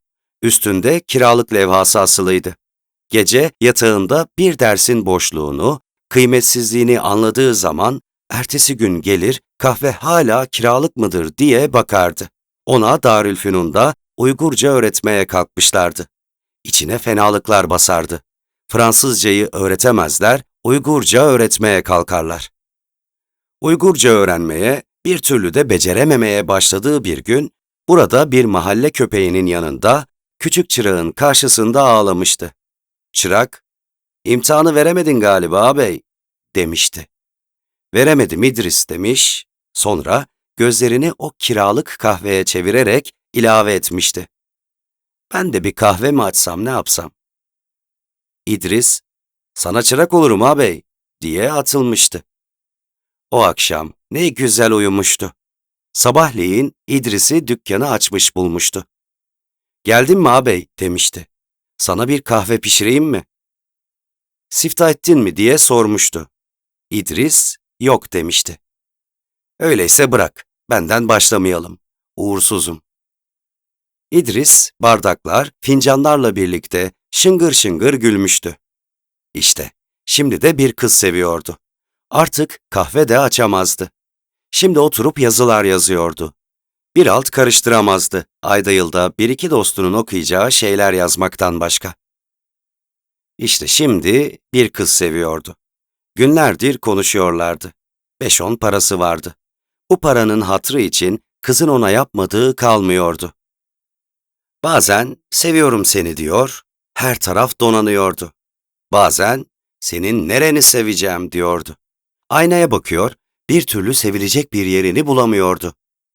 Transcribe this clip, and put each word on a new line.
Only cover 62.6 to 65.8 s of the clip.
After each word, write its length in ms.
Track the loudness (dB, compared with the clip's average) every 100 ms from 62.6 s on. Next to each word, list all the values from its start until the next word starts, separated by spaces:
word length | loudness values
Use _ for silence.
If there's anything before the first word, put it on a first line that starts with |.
| 0 0 2 2 0
mi?" 200 | -2 -6 _ _ _ _ _ _ _ _ _ _ _ _
"Siftah 400 | -4 -4 2 2
ettin 300 | 2 2 2
mi?" 180 | 2 0
diye 200 | 2 2
sormuştu. 720 | 2 2